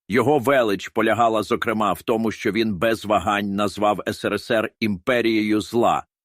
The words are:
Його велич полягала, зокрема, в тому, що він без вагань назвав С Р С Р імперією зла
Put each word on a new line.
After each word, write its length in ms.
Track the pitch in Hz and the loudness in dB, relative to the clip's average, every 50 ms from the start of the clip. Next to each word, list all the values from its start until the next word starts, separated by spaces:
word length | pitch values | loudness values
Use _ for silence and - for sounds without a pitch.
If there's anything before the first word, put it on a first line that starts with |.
| _ - | _ -2
Його 300 | 95 127 113 131 151 143 | 0 0 2 2 2 2
велич 500 | 113 131 139 131 120 107 101 92 - - | 2 2 2 2 2 2 0 -2 -4 -4
полягала, 540 | - 113 110 110 107 101 120 113 110 110 101 | -2 0 2 2 2 4 2 2 2 0 0
зокрема, 500 | - 120 - - 120 110 107 107 101 90 | -2 -2 -2 -2 -2 -2 0 0 0 0
в 80 | - | -2
тому, 300 | - - 117 107 113 110 | -2 -2 -2 0 0 -2
що 200 | 98 - - 113 | -4 -4 -4 -2
він 240 | 92 113 113 110 101 | 0 0 0 -2 -2
без 300 | 82 113 113 113 104 - | 0 0 0 0 -2 0
вагань 500 | 101 107 98 87 110 101 101 104 101 98 | 0 0 0 2 0 0 0 -2 -2 -2
назвав 460 | 101 104 101 - 101 104 104 104 87 - - | -2 -2 -2 -2 0 0 0 0 0 -2 -6
С 200 | 104 - - 104 | -6 -4 -4 -4
Р 60 | 101 | -4
С 180 | 101 - - | -4 -2 -2
Р 200 | 123 110 107 - - _ | 0 0 0 -2 -4 _
імперією 840 | 113 107 101 85 - - 127 120 113 113 113 107 107 107 107 107 | -4 -2 -2 -2 -2 -2 0 0 2 2 2 2 2 2 0 0
зла 440 | 98 - - 117 113 95 80 71 - _ _ _ _ | 0 -2 0 2 2 2 2 0 -2 _ _ _ _